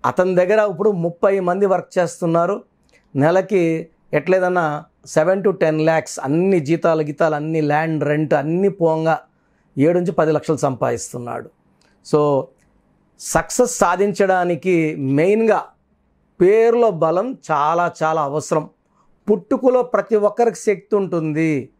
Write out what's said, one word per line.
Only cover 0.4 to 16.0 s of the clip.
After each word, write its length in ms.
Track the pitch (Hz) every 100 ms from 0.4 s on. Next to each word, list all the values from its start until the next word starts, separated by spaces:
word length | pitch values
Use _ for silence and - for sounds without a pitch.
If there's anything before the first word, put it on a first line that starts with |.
| 180 214 208
ఇప్పుడు 200 | 165 214
ముప్పై 500 | 190 170 170 202 196
మంది 260 | 180 185 196
వర్క్ 320 | 185 170 190
చేస్తున్నారు. 640 | 170 - 175 165 175 208 - _ _ _ _ 139
నెలకి 720 | 147 185 185 202 170 160 165 _ _
ఎట్లేదన్నా 720 | 151 147 185 180 180 160 147 160 _ -
సెవెన్ 380 | - 160 196
to 60 | 196
టెన్ 300 | 185 160 156
ల్యాక్స్ 400 | 156 160 156 -
అన్ని 360 | 135 156 185 185
జీతాలు, 420 | 139 165 165 160
గీతాలు, 320 | 151 143 165
అన్ని 260 | 151 151 160
ల్యాండ్ 440 | 151 147 160 156
రెంట్ 300 | 143 151 156
అన్నీ 340 | 156 143 170 196
పోంగా 500 | 196 165 160 160 160 - _ _ _ _ -
ఏడు 200 | 147 175
నుంచి 140 | 180
పది 200 | 165 160
లక్షలు 240 | 151 - 151
సంపాదిస్తున్నాడు. 960 | 143 123 127 120 - 123 120 120 117 _ _ _ _ _ -
So, 300 | 151 147 139 127 _ _ _ _ _ _ _
సక్సెస్ 580 | - 165 165 - 247 -
సాధించడానికి 1160 | 180 180 202 180 196 185 175 170 185 170 156 156
మెయిన్గా 680 | 135 139 175 214 226 185 - _ _ _